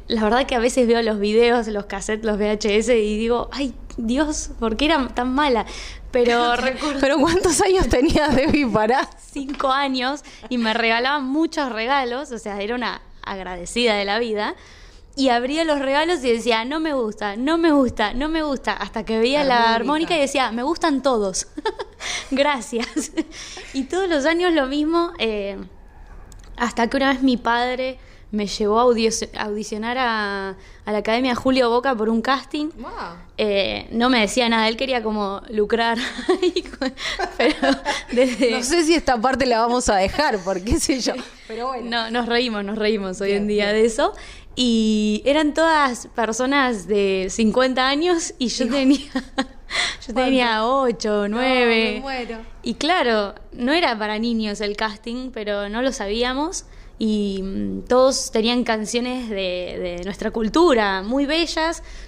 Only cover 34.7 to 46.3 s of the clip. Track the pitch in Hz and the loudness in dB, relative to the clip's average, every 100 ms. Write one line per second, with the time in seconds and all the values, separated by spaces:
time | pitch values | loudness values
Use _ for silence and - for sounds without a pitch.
34.7 | 226 269 247 214 214 196 196 - 214 202 | 0 -2 -2 -2 -2 -2 -6 -4 -2 0
35.7 | 226 233 226 254 - - 359 359 349 - | 2 2 0 -4 -4 0 2 2 0 -6
36.7 | - 262 262 - - 349 - 240 - 269 | -6 -6 -4 -8 -6 -4 2 2 2 0
37.7 | 277 294 - - 240 262 214 240 254 247 | 0 -2 -6 -2 2 2 2 2 2 2
38.7 | 349 311 330 - 240 247 254 262 220 233 | 2 4 4 2 2 2 2 2 4 4
39.7 | 240 240 202 196 - 294 208 185 190 208 | 2 2 4 2 2 0 0 -2 -4 0
40.7 | 302 - 262 240 254 - - - 220 254 | 0 2 0 -2 -4 -10 -18 -12 -8 -6
41.7 | 254 233 233 226 240 233 233 254 208 202 | -6 -4 -4 -2 -2 0 0 0 -2 -4
42.7 | 214 214 214 190 185 196 202 208 208 202 | 0 0 0 -2 -4 0 0 0 0 2
43.7 | 214 226 226 349 - - - - - 247 | 2 2 2 -2 -2 -14 -18 -10 0 2
44.7 | 226 220 214 214 214 262 294 302 320 320 | 4 4 2 2 0 2 2 2 2 2
45.7 | 311 269 233 - - 220 | 4 2 -2 -8 -4 -2